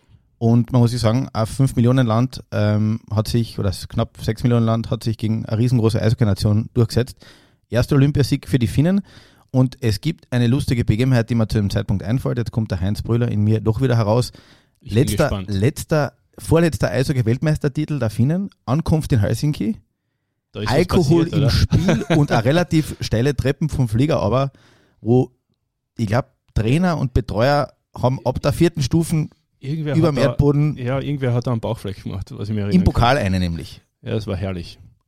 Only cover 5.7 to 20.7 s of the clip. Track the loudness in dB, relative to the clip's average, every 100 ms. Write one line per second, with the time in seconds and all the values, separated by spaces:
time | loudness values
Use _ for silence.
5.7 | 2 2 2 0 2 2 2 2 2 0
6.7 | 0 2 2 -2 -6 -20 -20 _ _ -4
7.7 | -2 2 4 4 2 0 -2 -2 0 0
8.7 | 0 2 0 -4 -14 -20 _ _ 2 2
9.7 | 0 -2 -2 -4 -6 -4 0 2 0 0
10.7 | -2 0 0 2 2 2 0 0 0 0
11.7 | -2 -2 -4 -2 -4 -2 -4 -4 -4 -4
12.7 | -2 -4 -4 -2 -2 0 0 0 2 0
13.7 | 0 0 0 2 0 -2 -6 -20 _ _
14.7 | _ -4 0 2 2 0 -2 -4 0 0
15.7 | -2 -2 -2 -2 -6 _ -10 0 2 2
16.7 | 2 -2 0 -2 0 0 0 0 0 -2
17.7 | -4 -4 -4 -4 0 0 0 -4 _ -4
18.7 | -2 0 -2 0 0 0 0 -2 -2 -4
19.7 | -6 _ _ _ _ _ _ _ -8 -2